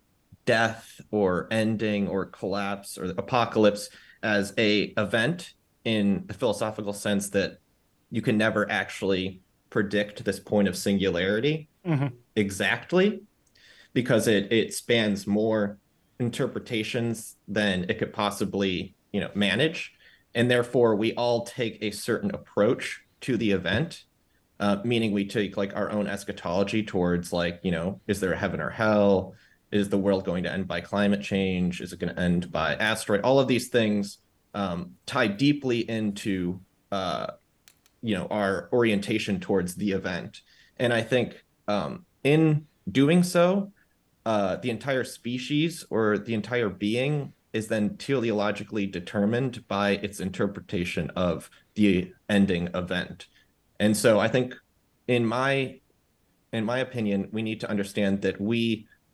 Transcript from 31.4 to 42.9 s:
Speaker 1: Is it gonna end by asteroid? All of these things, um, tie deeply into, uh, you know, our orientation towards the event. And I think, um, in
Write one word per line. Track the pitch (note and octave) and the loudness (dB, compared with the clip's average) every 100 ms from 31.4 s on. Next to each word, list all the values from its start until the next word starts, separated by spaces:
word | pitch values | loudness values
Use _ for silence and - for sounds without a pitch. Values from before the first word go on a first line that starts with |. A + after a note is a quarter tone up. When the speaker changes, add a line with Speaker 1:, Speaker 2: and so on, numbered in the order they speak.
| F#2+ F2+ F2+ F2 | 0 0 0 -2
Speaker 1:
Is | E2 | -10
it | F2 | -6
gonna | F2 - | -6 0
end | F2+ F2 E2+ | 2 2 0
by | D#2+ D#2 D2 | -2 0 0
asteroid? | G#2+ A2 - G2+ | 0 0 0 0
All | B2 C#3 | 4 4
of | B2+ | 4
these | A#2+ - | 0 2
things, | A#2+ G#2+ G#2 G2+ - _ _ _ | 0 2 0 -4 -10 _ _ _
um, | G2+ G2 F2 - - - | -6 -4 -4 -8 -14 -4
tie | C3+ A2+ | 0 2
deeply | G2+ C#3+ C#3+ C3 A#2+ - | 2 2 2 0 -2 -2
into, | A2+ G#2+ G2+ A2 F#2 F2 F2+ - _ - | -2 -2 -4 -4 -2 -2 -4 -12 _ -8
uh, | G2 F2+ A#1+ - - _ _ - _ _ _ | -4 -2 -4 -6 -10 _ _ -20 _ _ _
you | A#2 | -4
know, | F#2 D#2 | -2 -2
our | G#2 G2 F2+ - | 0 0 0 0
orientation | B2 A#2 G2+ G2+ A2 - F#2 | 2 4 2 0 -4 -2 -4
towards | - G2 F2+ | 0 0 0
the | F#2+ G#2 | -4 -2
event. | F#2+ - E2+ - - _ _ _ - | -2 -4 -6 -8 -16 _ _ _ -2
And | B2 | 0
I | A#2 | 2
think, | A2+ B2+ - - _ _ - | 2 0 0 -8 _ _ -2
um, | G#2 D2 - - _ | -2 -2 -8 -16 _
in | C3+ D#3 D#3+ D3+ - _ - | 2 6 6 2 -2 _ -2